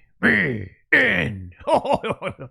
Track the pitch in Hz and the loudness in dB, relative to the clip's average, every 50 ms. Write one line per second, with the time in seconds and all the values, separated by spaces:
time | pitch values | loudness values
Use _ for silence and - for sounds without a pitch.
0 | _ _ _ - - 233 226 208 185 143 123 104 98 95 - _ _ - - 269 | _ _ _ 0 2 2 2 4 2 0 -2 -4 -8 -10 -14 _ _ 0 2 4
1 | 262 233 196 180 - - 107 95 92 90 - - - - 320 269 - 277 277 - | 4 4 2 0 -2 -2 -4 -8 -12 -14 -16 -10 -2 2 2 2 2 2 -2 -2
2 | - 220 - - - 190 - - - - | -2 -4 -6 -6 -8 -10 -10 -10 -16 -18